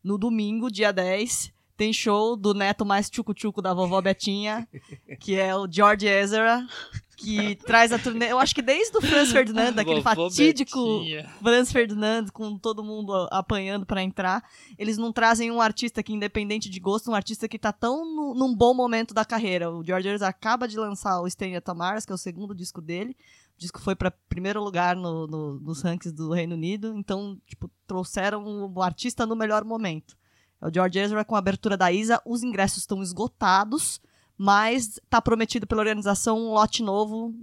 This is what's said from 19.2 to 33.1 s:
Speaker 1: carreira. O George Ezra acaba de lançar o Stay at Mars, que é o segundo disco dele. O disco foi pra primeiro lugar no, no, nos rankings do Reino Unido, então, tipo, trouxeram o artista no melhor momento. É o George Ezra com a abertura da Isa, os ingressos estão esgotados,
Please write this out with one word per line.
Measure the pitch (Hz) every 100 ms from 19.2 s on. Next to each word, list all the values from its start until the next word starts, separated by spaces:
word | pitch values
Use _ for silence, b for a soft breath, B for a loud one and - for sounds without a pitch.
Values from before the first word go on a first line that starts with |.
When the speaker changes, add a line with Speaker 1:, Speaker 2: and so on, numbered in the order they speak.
Speaker 1:
carreira. | 220 226 220 180 170
O | 170
George | 165 185 190
Ezra | 208 196
acaba | - 220 240 240
de | 214
lançar | 214 202 208 180
o | 180
Stay | - 190 180
at | -
Mars, | 170 175 214
que | -
é |
o | 185
segundo | 185 170 202
disco | 190 180 185
dele. | 156 170 226 - b b b _
O |
disco | 175 -
foi | - 190
pra | 185
primeiro | - _ 170 190 214
lugar | 208 175 180 180
no, | 175 160 156
no, | 156 151 139
nos | 151 160
rankings | 175 175 170
do | 151 160
Reino | 175 170
Unido, | 170 165 208 220
então, | 214 196 196 202 196 _
tipo, | - - _ -
trouxeram | 185 180 208 196 208 208 208 202
o | 180
artista | 180 - 247 -
no | 226
melhor | 226 220 214
momento. | 214 226 202 156 _ _ _ _ _ _
É | 160
o |
George | 165 185 180
Ezra | 202 214
com | 214
a | 214
abertura | 190 196 220
da | 196 180
Isa, | 185 220 233
os | - 233
ingressos | 247 196 196 -
estão | - 190
esgotados, | 185